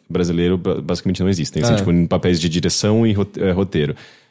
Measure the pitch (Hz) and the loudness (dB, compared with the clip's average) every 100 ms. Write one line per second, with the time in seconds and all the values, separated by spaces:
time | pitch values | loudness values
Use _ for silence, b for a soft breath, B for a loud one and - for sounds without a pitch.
0 | _ 85 87 85 87 92 95 80 73 87 | _ -2 0 2 2 0 -2 -4 -4 -4
1 | 95 90 90 92 73 - 80 107 95 87 | -2 -2 0 0 -2 -2 0 2 2 2
2 | 85 90 92 87 165 117 87 - 104 110 | 2 0 2 0 0 0 0 0 0 2
3 | 113 101 98 - 95 90 95 80 73 - | 2 0 -2 -2 0 0 0 -2 -2 -4
4 | B B B | B B B